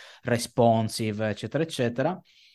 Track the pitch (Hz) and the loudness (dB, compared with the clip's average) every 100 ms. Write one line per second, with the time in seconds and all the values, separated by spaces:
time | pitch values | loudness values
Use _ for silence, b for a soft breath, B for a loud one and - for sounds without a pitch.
0 | B B - 117 - - 117 113 110 - | B B -2 -2 -2 4 4 6 0 -2
1 | 110 104 110 104 110 143 160 - 117 120 | -4 -2 -4 -4 -6 -4 -4 -2 -2 0
2 | 147 180 b b b | -2 -2 b b b